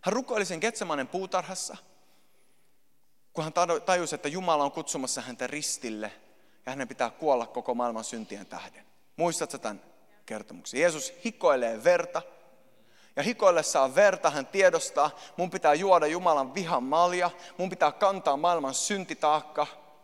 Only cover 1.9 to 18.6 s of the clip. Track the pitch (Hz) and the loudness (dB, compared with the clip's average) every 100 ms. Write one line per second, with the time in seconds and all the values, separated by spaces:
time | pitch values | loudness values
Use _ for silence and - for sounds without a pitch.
1.9 | _ _ _ _ _ _ _ _ _ _ | _ _ _ _ _ _ _ _ _ _
2.9 | _ _ _ _ - 156 156 175 170 - | _ _ _ _ -6 -4 0 2 0 0
3.9 | 180 165 151 151 165 180 156 143 143 139 | 0 0 -6 -6 -6 0 2 2 -2 -8
4.9 | 160 131 - 120 120 123 147 151 - 117 | -6 -4 -6 -8 -8 -8 -6 -6 -6 -8
5.9 | 107 107 - _ _ _ _ - 135 127 | -8 -10 -12 _ _ _ _ -12 -8 -8
6.9 | 127 120 - 156 127 117 - 120 120 120 | -4 -6 -2 0 0 0 -8 -4 -2 -2
7.9 | 110 110 117 107 101 95 87 - - _ | -4 -8 -10 -10 -14 -14 -14 -16 -20 _
8.9 | _ _ - 170 160 160 135 110 104 - | _ _ -2 -2 0 -6 -6 -8 -10 -16
9.9 | _ _ _ - 107 104 87 90 127 170 | _ _ _ -12 -12 -12 -16 -10 0 0
10.9 | 156 - - 233 - 175 135 117 113 131 | 0 -8 -8 -10 -2 2 2 0 0 2
11.9 | 180 170 165 - - - _ _ _ _ | 2 0 -8 -10 -20 -20 _ _ _ _
12.9 | _ _ - 170 240 202 170 151 156 135 | _ _ -4 -2 4 6 6 2 2 2
13.9 | 135 202 185 165 147 135 196 190 165 - | 6 6 6 0 0 -4 4 4 4 -2
14.9 | - 147 - - - 180 185 156 151 196 | 2 0 0 -18 -6 -4 0 4 4 6
15.9 | 180 151 165 180 151 131 135 170 208 127 | 6 6 2 2 2 0 -4 -2 -2 0
16.9 | 156 175 180 175 - - - 185 180 151 | 2 2 2 -2 -4 -20 -6 -6 2 0
17.9 | - 202 196 160 139 170 170 | 4 0 2 0 2 2 2